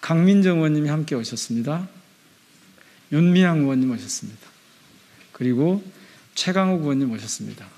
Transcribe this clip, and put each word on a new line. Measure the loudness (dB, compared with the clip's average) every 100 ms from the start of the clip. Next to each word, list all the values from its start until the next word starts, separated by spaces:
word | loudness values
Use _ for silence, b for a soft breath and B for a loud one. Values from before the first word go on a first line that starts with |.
강민정 | 0 2 4 6 4 2
의원님이 | 2 2 0
함께 | -2 -2 -4
오셨습니다. | -6 -8 -6 -4 -2 -4 -8 -14 _ _ _ _ _ _ _ b b b b
윤미향 | 2 4 6 4 4
의원님 | 2 2 0
오셨습니다. | -2 -6 -10 -12 -16 -20 -20 _ _ _ _ b b b
그리고 | -6 -2 0 0 0 -4 B B B B -8
최강욱 | -2 0 0 0
의원님 | 0 0 -2
오셨습니다. | -4 -8 -10 -12 -14 -20